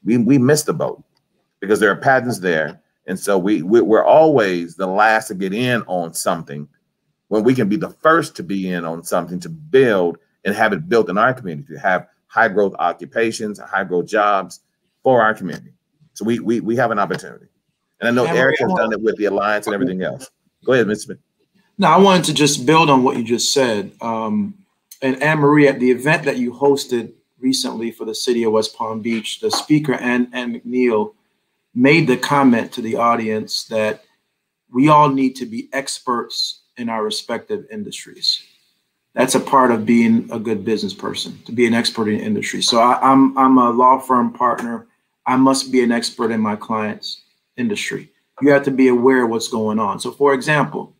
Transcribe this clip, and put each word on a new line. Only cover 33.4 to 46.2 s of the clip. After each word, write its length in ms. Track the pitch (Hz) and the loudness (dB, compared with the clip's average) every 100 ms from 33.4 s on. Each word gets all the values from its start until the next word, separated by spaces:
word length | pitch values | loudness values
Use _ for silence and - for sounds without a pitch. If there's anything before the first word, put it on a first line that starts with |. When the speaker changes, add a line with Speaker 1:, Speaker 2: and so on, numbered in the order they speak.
| 110 - | -6 -10
Speaker 2:
that 400 | - 113 107 107 _ _ _ _ _ _ _ | -6 -4 -4 -6 _ _ _ _ _ _ _
we 180 | 123 147 | 2 4
all 200 | 151 147 | 6 4
need 260 | 135 131 131 | 2 -2 -4
to 100 | 117 | -10
be 220 | 113 - | -10 -8
experts 880 | 139 139 - - 120 - - - - _ - | -8 -8 -10 -4 -4 -4 -8 -8 -8 _ -12
in 120 | 117 | -6
our 140 | 113 | -4
respective 640 | 107 104 - 117 - 104 - | -4 -6 -8 -10 -6 -10 -8
industries. 720 | 110 101 - - - - - - _ _ _ _ _ _ | -12 -12 -14 -18 -6 -4 -4 -8 _ _ _ _ _ _
That's 200 | - 131 | -2 0
a 60 | 139 | 0
part 300 | - 135 127 | 2 4 4
of 160 | 113 107 | 2 2
being 420 | 117 117 113 - | 2 4 2 0
a 60 | 117 | -8
good 260 | 107 104 | -4 -4
business 300 | 98 107 101 | -2 -2 -4
person, 460 | - 104 - 92 - - | -8 -10 -8 -10 -14 -4
to 60 | |
be 140 | 117 117 | 2 4
an 80 | |
expert 340 | 117 110 - 107 | 4 0 -2 -2
in 100 | 107 | -2
industry. 420 | 107 104 - 98 | -2 -4 -4 -4
So 180 | - 120 | 0 4
I, 180 | 120 123 | 4 4
I'm, 360 | 127 135 135 135 | 4 6 4 4
I'm 200 | 131 131 | 4 6
a 120 | 120 | 4
law 280 | 117 127 135 | 4 4 4
firm 340 | - 127 117 | 2 0 0
partner. 540 | - 123 117 120 117 - _ _ _ - | -2 -2 -2 -6 -10 -14 _ _ _ -2
I 100 | 127 | 2
must 340 | 131 135 - | 4 2 0
be 120 | 127 | 0
an 100 | 117 | 2
expert 380 | 117 113 - | 0 -4 -6